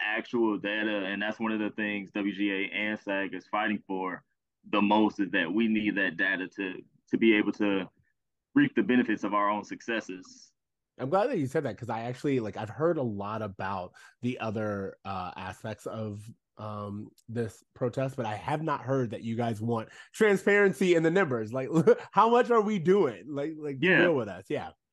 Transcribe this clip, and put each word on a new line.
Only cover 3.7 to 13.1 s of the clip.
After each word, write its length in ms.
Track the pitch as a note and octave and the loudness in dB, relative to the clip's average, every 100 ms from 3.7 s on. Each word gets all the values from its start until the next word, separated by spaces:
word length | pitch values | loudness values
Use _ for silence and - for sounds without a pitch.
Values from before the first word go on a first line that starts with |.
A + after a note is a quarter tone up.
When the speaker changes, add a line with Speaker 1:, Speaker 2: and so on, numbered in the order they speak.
| G#2 - | -2 -4
Speaker 1:
for 360 | F#2+ F#2 F2 _ _ _ _ - | -6 -4 -8 _ _ _ _ -2
the 100 | G#2 | 2
most, 400 | G#2 G#2+ G#2+ G#2 | 4 6 4 2
is 100 | F#2+ | 0
that 220 | G2 E2 | 0 0
we 160 | G2+ A2+ | 2 2
need 280 | G#2+ G#2 G2 | 2 0 0
that 200 | F#2+ E2 | -2 0
data 320 | F#2+ F#2+ F#2 - | -2 -2 -4 -6
to, 180 | F#2+ - - _ _ | -6 -8 -14 _ _
to 80 | - | 4
be 160 | A2+ | 6
able 180 | G#2+ G2+ | 6 4
to 360 | - G#2 G2 F2+ _ _ _ _ _ _ | 0 0 0 -4 _ _ _ _ _ _
reap 200 | C#3+ C#3 | 2 4
the 80 | - | 2
benefits 420 | G2+ B2 A#2 G2+ | 2 2 2 0
of 80 | G#2 | -2
our 160 | G2+ G2+ | 0 0
own 160 | G#2 | -2
successes. 840 | G2 F#2+ - A2+ - F#2 E2+ - _ _ _ _ _ - | -6 -10 -6 -6 -6 -12 -16 -20 _ _ _ _ _ -10
Speaker 2:
I'm 120 | C3 | -2
glad 180 | F#3+ B3 | 0 0
that 100 | A3 | 0
you 80 | C3 | -2
said 180 | D#3+ | -2
that, 140 | C3+ G2+ | -4 -6
'cause 120 | A2+ | -8
I 120 | A2+ | -6
actually, 380 | A#2 B2 D3 C3 | -6 -4 -2 0
like, 160 | G#2+ F#2+ | -2 -6
I've 140 | G#2+ | -8
heard 260 | G#2 D#3+ D#3+ | -2 0 0
a 40 | |
lot 400 | B2 | -2